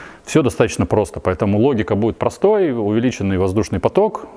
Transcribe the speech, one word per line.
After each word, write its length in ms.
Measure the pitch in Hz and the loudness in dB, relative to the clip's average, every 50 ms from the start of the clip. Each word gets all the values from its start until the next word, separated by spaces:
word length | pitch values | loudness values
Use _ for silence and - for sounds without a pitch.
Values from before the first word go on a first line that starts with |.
| - - - - - | -20 -20 -20 -20 -10
всё 180 | - - 156 143 | 0 0 2 2
достаточно 420 | 123 - - 123 104 - - 98 | 2 2 2 0 0 2 -2 -2
просто, 360 | - 110 107 101 - - - | 0 2 0 0 0 -4 -4
поэтому 360 | - 95 90 - 113 98 101 | -2 -2 -2 0 0 0 2
логика 380 | 104 117 143 135 104 107 - 110 | 2 2 2 2 0 -2 -2 -2
будет 220 | 101 113 110 - | 0 0 -2 -2
простой, 540 | - 110 110 - - - 196 220 202 185 151 | -2 -4 -4 -4 0 0 2 2 2 0 0
увеличенный 640 | 123 117 104 104 107 117 120 127 110 - 98 95 95 | -2 -2 -2 0 0 0 0 0 -2 -2 -4 -2 0
воздушный 420 | 90 98 95 92 110 101 - 101 95 | 0 0 0 0 -2 -2 -2 -4 -2
поток, 480 | - 117 - 190 208 208 - - - - - | -2 0 2 2 0 0 -2 -6 -14 -14 -10